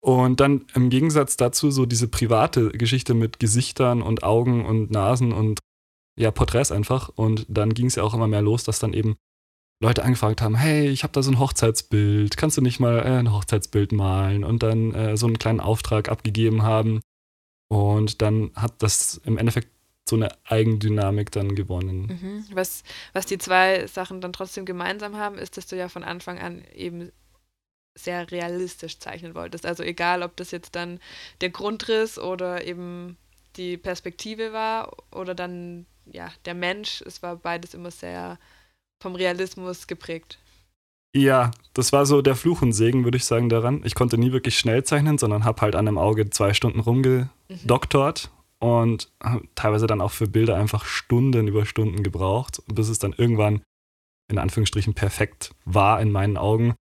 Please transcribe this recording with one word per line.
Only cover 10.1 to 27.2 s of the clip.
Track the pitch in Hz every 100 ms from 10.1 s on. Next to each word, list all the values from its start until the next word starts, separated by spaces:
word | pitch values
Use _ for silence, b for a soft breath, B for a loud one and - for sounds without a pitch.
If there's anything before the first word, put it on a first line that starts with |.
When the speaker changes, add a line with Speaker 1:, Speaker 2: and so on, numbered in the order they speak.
| 123 107 104
Speaker 1:
haben: | 113 110
Hey, | 151 151 143
ich | 135 -
hab |
da | 139
so | 135
ein | 127
Hochzeitsbild, | 127 - 113 110 - 107 104 104 104 -
kannst | 156 151
du |
nicht | 127 120
mal, | 123 117
äh, | 123 127
ein | 120
Hochzeitsbild | 101 95 110 - 107 101
malen? | 107 98 95 95 101
Und | 101 113
dann, | 113 113 113
äh, | - 110 107
so | 117
einen | 113
kleinen | 113 110
Auftrag | - 110 - 107 104
abgegeben | 110 110 104 113 110
haben. | 107 110 110 110 - _ _ _ _ _ _
Und | 107 101 107 107 -
dann | 107 110 104 -
hat | 117 -
das | 107 - - 82
im | - 110
Endeffekt | 113 117 117 _ _ _ -
so | 113
eine | 110 - -
Eigendynamik | 110 110 110 107 107 98 104 101
dann | - 101 98
gewonnen. | 95 90 95 92 101 180
Speaker 2:
Mhm. | 185 208 208
Was, | 190 185 - B B B
was | 190 190
die | 190
zwei | 190 185 185 190 -
Sachen | - 180 190
dann | 180
trotzdem | 180 190 - 185
gemeinsam | 180 180 202 208 208
haben, | 208 202
ist, | 185 -
dass | 180
du | 185
ja | 180
von | 180
Anfang | 190 175 180 180
an | 175 175 - -
eben | 175 170 175 _